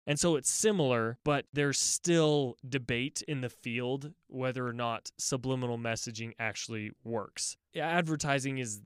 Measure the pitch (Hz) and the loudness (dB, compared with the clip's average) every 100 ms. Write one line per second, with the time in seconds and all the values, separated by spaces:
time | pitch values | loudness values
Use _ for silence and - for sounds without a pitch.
0 | - 147 175 147 - - 214 196 135 117 | -2 2 4 4 2 2 2 4 4 4
1 | 113 117 147 139 - 143 143 - - - | 0 0 0 0 0 0 2 2 0 0
2 | 175 165 156 147 127 - 127 131 120 120 | 4 4 6 4 2 -4 -4 -4 0 -2
3 | 139 - - 139 123 - 123 117 123 135 | -2 -6 -6 -4 -4 -6 -6 -4 -2 -2
4 | 147 - - 127 131 127 123 120 117 113 | -6 -16 -12 -4 -4 -2 -4 -2 -2 -4
5 | - - - 135 131 131 123 117 117 113 | -8 -6 -2 0 0 0 0 -2 -2 -2
6 | 123 113 113 - 113 - - 110 107 - | -4 -8 -8 -4 -4 -4 -6 -6 -8 -10
7 | 113 113 - - - - _ 165 156 175 | -6 -4 -4 -6 -8 -8 _ -4 0 2
8 | 160 151 151 139 135 131 120 104 | 2 0 2 2 0 -2 -4 -8